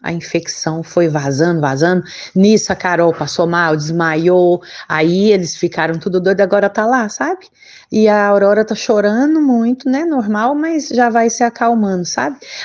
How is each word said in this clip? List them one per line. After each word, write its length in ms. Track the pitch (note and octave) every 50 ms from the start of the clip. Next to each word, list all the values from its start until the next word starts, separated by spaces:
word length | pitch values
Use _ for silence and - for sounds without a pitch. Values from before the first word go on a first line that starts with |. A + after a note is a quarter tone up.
a 100 | - -
infecção 680 | E3+ E3+ E3 - - E3+ E3 - - - - D#3+ D#3+ E3
foi 260 | E3 - - F3 E3+ D#3+
vazando, 520 | D3+ D3+ C#3 C#3 C#3 C3 E3 F3 E3+ D#3+
vazando. 440 | D3 C3+ C3+ C3+ D#3+ F3 F#3 F3+ - - - - - - -
Nisso, 380 | F#3 F#3+ G#3 A3 G#3 - -
a 40 | F#3+
Carol 360 | - - F3+ F3 E3 E3+ E3+
passou 340 | D#3+ - D3+ D3 - - E3+
mal, 300 | E3+ E3+ F3 E3+ D#3+ D#3
desmaiou. 840 | D#3 D3 D#3 E3 E3+ E3 D#3+ D#3 D#3 E3 F3+ F3+ F3+ F3+ F3 F3 F3 - - - - - -
Aí, 420 | D#3+ D#3 D#3+ E3+ F3 F#3+ G3+ G#3+
eles 260 | G#3 F#3+ F3 D#3 -
ficaram 420 | - - E3+ - E3+ D#3+ D#3+ E3 E3
tudo 220 | - G3 F3 F#3
doido, 200 | F3 F#3 G3+ F#3
agora 280 | G3+ F3+ G3+ G3+ G3+ G3
tá 160 | G3+ A3+ G#3+
lá, 240 | A3+ C4 B3+ A3 G#3
sabe? 380 | - - C4 D#4 F#4 F#4 - - _ _ _ - - - - _
E 180 | - G#3+ G#3+ G#3+
a 180 | G#3 G#3 G3+
Aurora 380 | G3+ G3+ G3+ G3 G3 G#3 G#3+ G#3+
tá 100 | A3 A3
chorando 680 | G#3 - - A3 G#3 G3+ G#3 G#3+ A#3 C#4 D4+ D#4+ D#4+
muito, 480 | D4+ C4+ B3 A#3 A3+ A#3+ B3+ B3+ - C4+
né? 160 | B3+ C#4 E4+
Normal, 500 | E4+ D4+ C4 G#3 G#3 G#3+ G#3 A3 B3+ D4
mas 340 | D4 D#4 E4 E4 D4+ C4+ -
já 200 | - A#3+ B3 A#3
vai 220 | A3 A#3 A3+ A#3
se 140 | - - B3
acalmando, 600 | A#3 A#3+ - A#3+ A#3 A#3+ A3+ G#3 G3 F#3+ F3+ F3
sabe? 320 | - - - B3+ D4+ C4+ - - - - -